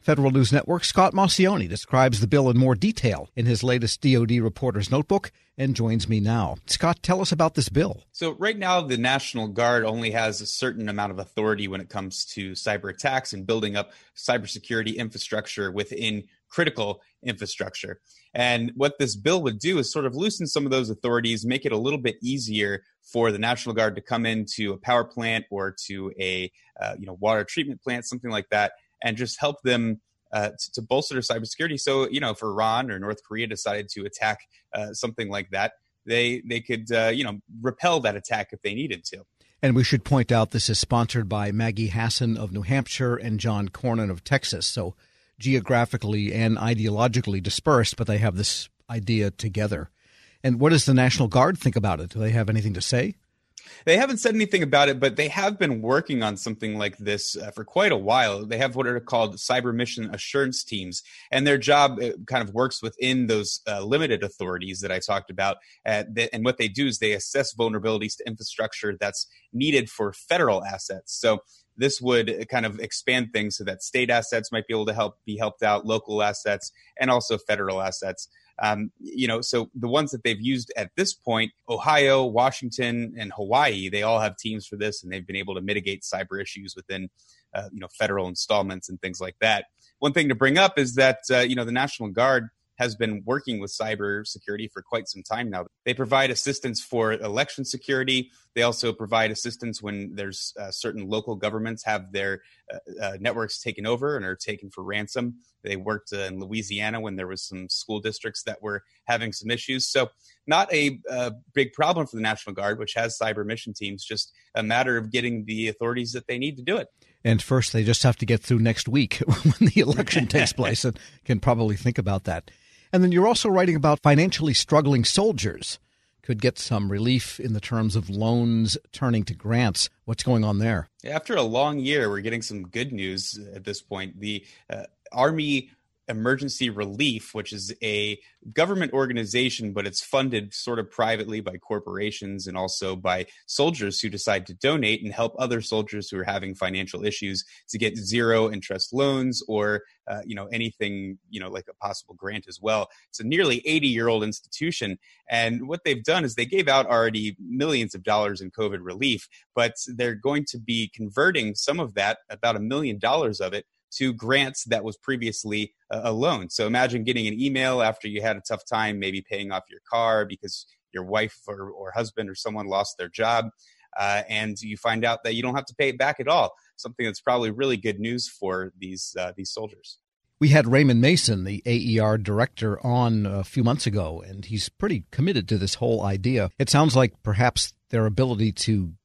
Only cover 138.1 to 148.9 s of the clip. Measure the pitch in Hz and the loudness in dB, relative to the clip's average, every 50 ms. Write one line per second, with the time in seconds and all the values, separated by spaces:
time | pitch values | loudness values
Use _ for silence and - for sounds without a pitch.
138.1 | 104 - _ _ _ _ _ 113 107 151 160 185 202 190 170 135 - 135 135 127 | -6 -8 _ _ _ _ _ -4 0 2 2 2 2 -2 -2 0 2 0 0 2
139.1 | 120 117 113 95 104 123 131 127 - - 113 104 98 104 98 98 95 - - - | 0 -4 -4 0 2 2 2 2 0 -4 -6 -4 -4 -4 -4 -4 -6 -6 -6 0
140.1 | - 135 135 131 120 107 104 101 - - - 120 120 113 104 - - - 113 113 | 0 0 0 0 -2 -4 -4 -6 -12 -10 -6 -4 -4 -4 -6 -6 -2 0 0 2
141.1 | 113 107 107 107 107 110 104 92 92 90 _ - 107 101 - 104 95 95 104 104 | 2 -2 -4 -6 -6 -6 -6 -8 -10 -10 _ -6 -6 -6 -6 -8 -6 -4 -4 -4
142.1 | 101 - 101 98 98 98 95 95 90 92 95 92 - - 98 95 95 92 90 92 | -6 -8 -10 -10 -10 -10 -10 -8 -6 -4 -4 -4 -4 -4 -4 -4 -6 -2 0 0
143.1 | 90 92 92 - - - _ - - - 143 165 170 131 107 98 95 - - 101 | 0 0 -4 -8 -14 -20 _ -6 0 2 2 2 2 -2 -4 -4 -2 -4 -4 -4
144.1 | 92 98 - 113 101 95 92 - 92 - - 135 156 156 120 107 110 - 107 104 | -6 -4 0 0 0 0 -2 -8 -8 0 0 2 2 2 2 0 0 0 -4 -8
145.1 | 98 117 117 117 - - 131 120 120 113 104 - 110 110 104 104 - 104 98 - | -4 -2 -4 -4 -2 -4 -2 -2 -2 -4 -2 -2 -2 -2 -2 -4 -8 -10 -10 -8
146.1 | 104 92 92 101 98 98 92 95 95 - 95 90 92 95 95 95 - - 104 104 | -8 -6 -4 -4 -4 -4 -6 -8 -6 -4 -4 -2 -2 -4 -6 -6 -8 -4 -4 -4
147.1 | 101 - 107 98 98 95 - _ - - _ - - 107 113 107 90 113 101 95 | -4 -4 -6 -4 -6 -6 -6 _ -20 -20 _ -10 -4 -2 -2 -2 -2 -4 -6 -2
148.1 | 110 120 117 117 113 110 110 110 107 98 - - 98 95 - - | 0 2 4 4 4 4 4 2 0 -6 -6 -6 -6 -6 -4 -2